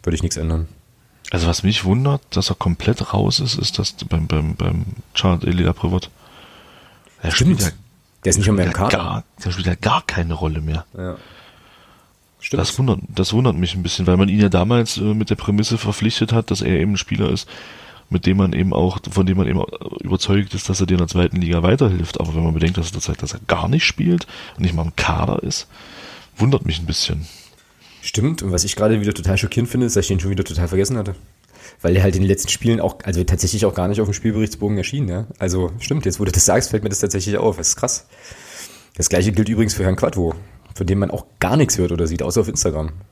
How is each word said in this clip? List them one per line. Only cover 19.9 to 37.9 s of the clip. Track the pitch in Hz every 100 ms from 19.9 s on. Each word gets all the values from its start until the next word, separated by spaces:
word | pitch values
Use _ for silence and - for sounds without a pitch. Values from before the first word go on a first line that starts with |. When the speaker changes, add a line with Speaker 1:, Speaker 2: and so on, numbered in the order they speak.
| -
Speaker 2:
überzeugt | - 92 - 98 98
ist, | 104 -
dass | 92
er | 92
dir |
in | 92
der | 85
zweiten | 90 87 90
Liga | 85 85
weiterhilft. | 87 135 123 90 82 -
Aber | 82
wenn | 80 82
man |
bedenkt, | 78 82 92
dass | 85 - -
er, | 76
dass | -
er | 98 -
gar | 85 87
nicht | 151
spielt | - - 170 175 - - - -
und |
nicht | 90
mal | 82 82
im | -
Kader | - 80 80 -
ist, | - - - - - - - - - -
wundert | 113 139 -
mich | 80
ein | 82
bisschen. | 78 - 80 80 - - _ _ _ - -
Speaker 1:
Stimmt. | - - 131 165
Und | 98
was | 87
ich | 85 -
gerade | 107 110
wieder | 104
total | 104 87 101
schockierend | 110 - 123
finde, | 127 120
ist, | -
dass | -
ich |
den | 95
schon | 95
wieder | 95 92
total | 80 85
vergessen | 92 101 123
hatte. | 98 92 - _ _ - - -
Weil | 85
der | 90
halt | 95 92
in |
den | 95
letzten | 101 -
Spielen | - 117 113
auch, | 85 -
also | - 85 90
tatsächlich | 90 92 110 104
auch |
gar | 90 87
nicht | 101
auf | 104
dem |
Spielberichtsbogen | 95 113 107 107 - 104 104
erschien, | 87 139 110
ja. | 90 107 -
Also | 95 92 90 107
stimmt, | - 160 101
jetzt | -
wo |
du | 98
das | 87 -
sagst, | 101 -
fällt | 110
mir | 104
das | 98
tatsächlich | 101 101 92 101
auf. | 113 92
Das | 82
ist | -
krass. | 127